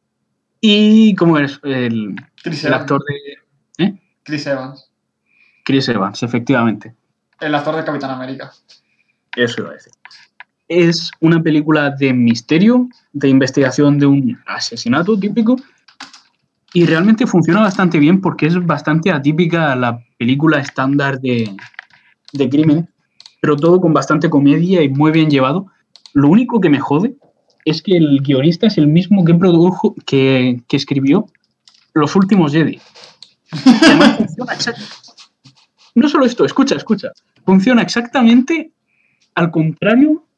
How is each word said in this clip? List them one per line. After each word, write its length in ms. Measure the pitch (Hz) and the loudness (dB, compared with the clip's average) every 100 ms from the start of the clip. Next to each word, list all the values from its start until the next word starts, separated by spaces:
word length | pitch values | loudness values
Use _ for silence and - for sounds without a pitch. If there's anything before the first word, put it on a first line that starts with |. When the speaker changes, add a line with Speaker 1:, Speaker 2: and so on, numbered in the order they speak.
| _ _ _ _ _ - | _ _ _ _ _ -4
Speaker 1:
y, 520 | 214 208 214 220 220 190 | 0 2 4 6 4 4
¿cómo 240 | 170 156 | 2 2
es? 200 | 139 139 | 0 -6
El, 520 | 143 131 123 113 104 95 - _ | -8 -4 -4 -4 -8 -12 -16 _
Speaker 2:
Chris 200 | 170 151 151 | -12 -8 -4
Speaker 1:
el 20 | |
Speaker 2:
Evans. 140 | 131 | -4
Speaker 1:
actor 180 | 143 143 143 | -2 -4 -4
de... 760 | 143 - - _ _ _ - | -12 -12 -20 _ _ _ -4
¿eh? 160 | 170 - _ _ | -4 -4 _ _
Speaker 2:
Chris 240 | - 147 147 | -12 -10 -6
Evans. 460 | 135 131 143 _ _ _ _ _ _ _ _ - | -8 -8 -18 _ _ _ _ _ _ _ _ -4
Speaker 1:
Chris 240 | 135 131 | -2 -2
Evans, 320 | 110 98 101 | -4 -4 -6
efectivamente. 720 | 120 120 117 131 117 98 113 - _ _ _ - | -6 -6 -2 0 0 -4 -12 -20 _ _ _ -12
Speaker 2:
El 160 | 156 147 | -6 -4
actor 200 | 156 156 | -4 -6
de 80 | |
Capitán 280 | 156 143 135 | -6 -8 -8
América. 400 | 127 131 135 - _ _ _ _ _ _ _ - - | -10 -12 -14 -16 _ _ _ _ _ _ _ -14 -4
Speaker 1:
Eso 260 | 120 - | -4 -4
iba 100 | 95 | -12
a 20 | |
decir. 180 | - _ _ - - _ _ - _ - | -14 _ _ -20 -20 _ _ -20 _ -4
Es 420 | 170 170 165 - - | 0 0 0 -6 -2
una 220 | 160 165 | 0 2
película 480 | 160 151 147 156 143 | 0 -2 0 0 0
de 240 | 139 135 | -2 -2
misterio, 760 | 127 117 117 - 156 214 247 247 _ _ | 0 0 0 -2 2 2 2 -2 _ _
de 180 | 143 139 | -4 0
investigación 680 | 135 131 - 131 123 147 143 | 2 2 0 -2 2 2 2
de 80 | 143 | 2
un 340 | 139 123 - - | 2 0 -6 -12
asesinato 760 | 98 - 117 117 135 175 220 | -10 -10 -10 -4 -2 -2 -2
típico, 360 | 202 202 220 254 - _ _ - - - _ _ _ _ _ | -2 0 0 -2 -4 _ _ -20 -20 -20 _ _ _ _ _
y 120 | 175 165 | 0 2
realmente 400 | 160 196 220 254 | 2 2 2 2
funciona 360 | 180 160 196 | 0 2 2
bastante 360 | 214 196 185 165 | 0 0 0 2
bien 240 | 143 190 | 2 2
porque 240 | 175 - 156 | 0 -2 -2
es 180 | 180 | 0
bastante 480 | 175 147 - 160 190 | -2 -4 -2 -2 0
atípica 600 | 156 139 156 170 170 151 | -2 -2 0 0 0 -2
a 40 | 127 | -2
la 300 | 123 120 - - | -4 -6 -12 -6
película 400 | 117 139 156 147 | -2 0 0 0
estándar 600 | 127 - 131 143 139 131 | -4 -6 -2 -2 -2 -4
de, 340 | 131 120 110 98 - - - _ _ _ _ | -4 -4 -4 -10 -20 -20 -20 _ _ _ _
de 160 | 139 127 | -4 -2
crímenes, 360 | 147 156 156 165 _ _ _ - - | 0 2 0 -2 _ _ _ -20 -6
pero 160 | 151 143 | -2 0
todo 240 | 165 180 | 2 2
con 120 | 175 | 2
bastante 360 | 147 131 151 160 | 0 0 -2 0
comedia 540 | 151 139 156 175 185 | 2 2 2 0 0
y 60 | 143 | 0
muy 220 | 135 156 | 0 0
bien 180 | 160 151 | 2 2
llevado. 340 | 139 131 143 - _ _ _ _ | 2 0 -2 -6 _ _ _ _
Lo 140 | 143 143 | 0 4
único 320 | 208 247 233 | 4 2 0
que 80 | 175 | 2
me 100 | 135 | 0
jode 360 | - 143 240 - _ _ _ _ 156 | 0 -2 -2 -6 _ _ _ _ -6
es 160 | 156 | -6
que 120 | - 180 | -2 0
el 240 | 151 139 | 2 0
guionista 460 | 139 143 165 170 226 | 0 0 0 2 0
es 100 | 185 | 2
el 100 | 147 | 2
mismo 360 | 160 185 202 165 | 2 2 2 4
que 100 | 170 | 4
produjo, 580 | 185 170 175 185 214 - - | 4 4 2 0 -4 -4 -4
que, 540 | 135 135 131 127 123 - | 0 2 2 0 -4 -4
que 100 | 139 | -6
escribió 500 | - 139 135 180 220 _ _ _ _ _ _ | -4 -2 0 0 -2 _ _ _ _ _ _
Los 220 | 156 143 196 | -2 0 0
Últimos 380 | 190 202 151 | 2 2 2
Jedi. 260 | 156 147 - _ - - _ - _ - 156 262 220 | 0 -2 -4 _ -20 -20 _ -20 _ -16 0 4 6
Además, 340 | - 285 285 - | 4 6 4 2
funciona 360 | - - 247 | -4 -6 -10
exact-, 600 | 226 - 220 208 - - _ - _ - _ _ _ _ | -8 -8 -8 -12 -20 -20 _ -20 _ -20 _ _ _ _
no 140 | 233 294 | 0 2
solo 160 | 302 254 | 2 0
esto, 180 | 240 135 | 0 -2
escucha, 300 | - 269 147 | 0 0 -2
escucha. 360 | - 220 - - _ _ - | -4 -6 -6 -16 _ _ 2
Funciona 360 | 190 190 233 | 2 4 2
exactamente 880 | 185 240 233 277 226 240 269 330 - _ _ _ _ _ _ - | 0 -4 -4 0 4 4 2 -4 -6 _ _ _ _ _ _ -4
al 160 | 165 | -4
contrario 760 | 165 160 156 196 240 302 311 _ | -2 -4 -2 0 2 2 0 _